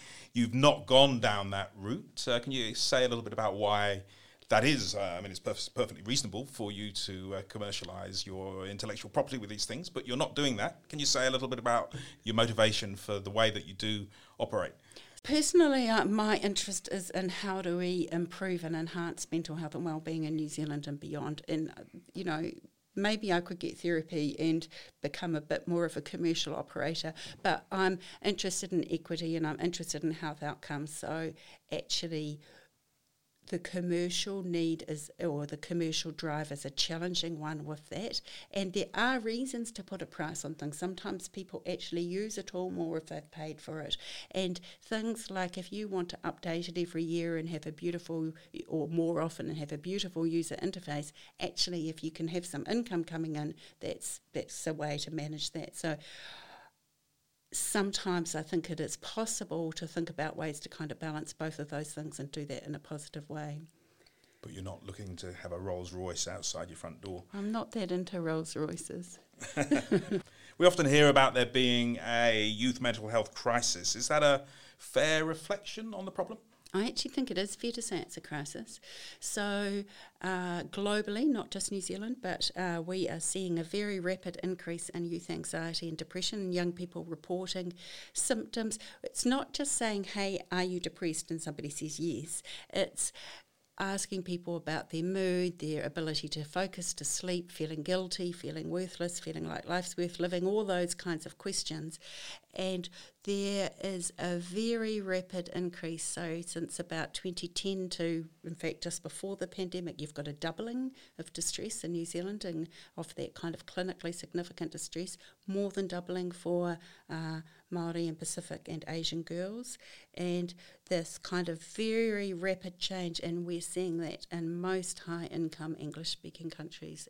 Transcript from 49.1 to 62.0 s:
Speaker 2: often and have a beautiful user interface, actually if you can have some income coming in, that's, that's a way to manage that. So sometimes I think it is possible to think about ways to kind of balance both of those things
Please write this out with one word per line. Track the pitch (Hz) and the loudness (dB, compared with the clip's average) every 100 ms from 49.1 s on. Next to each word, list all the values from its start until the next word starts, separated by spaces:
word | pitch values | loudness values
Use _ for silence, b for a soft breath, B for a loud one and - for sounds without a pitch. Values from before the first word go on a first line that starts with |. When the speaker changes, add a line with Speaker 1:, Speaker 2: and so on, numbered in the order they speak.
| 165 | 4
Speaker 2:
often | 160 - - | 2 -2 -4
and | 156 | -4
have | 147 | -4
a | 147 | -4
beautiful | 175 190 190 165 165 | -2 -2 -2 0 2
user | 165 165 - | 2 0 -2
interface, | - 185 165 147 147 B B B | -2 -4 -4 -4 -4 B B B
actually | - - - 175 160 | -4 0 0 0 -2
if | 160 160 | -2 -6
you | |
can | 160 165 | -2 -2
have | 175 175 | -2 -2
some | 143 - | -6 0
income | 226 233 175 | 0 2 0
coming | 165 165 160 151 | 0 -2 -2 -2
in, | 147 - B B | -2 -4 B B
that's, | - - - - _ | -6 -4 -6 -10 _
that's | 156 - - 165 | -6 -6 -4 -4
a | |
way | 151 147 147 | -2 -2 -2
to | 147 | -2
manage | 160 151 151 - | -4 -4 -4 -4
that. | 165 - - | -4 -8 -4
So | 165 147 B B B B B B B _ _ _ _ _ _ _ _ | -2 -2 B B B B B B B _ _ _ _ _ _ _ _
sometimes | - - 208 196 190 190 175 165 | -4 0 2 2 0 0 0 0
I | - | -2
think | 160 180 160 | 0 0 0
it | 160 | -4
is | 156 - | -4 -4
possible | - - 220 - 190 160 160 | -6 -4 -2 -2 -2 -2 -2
to | 156 160 | -4 -6
think | 170 165 | -4 -4
about | 156 156 - | -2 -4 -2
ways | 156 147 | -4 -4
to | - | -10
kind | - 151 | -8 -8
of | - | -6
balance | 160 151 160 | -4 -4 -6
both | - 160 160 | -4 -4 -4
of | 151 | -4
those | 147 151 | -4 -6
things | - | -6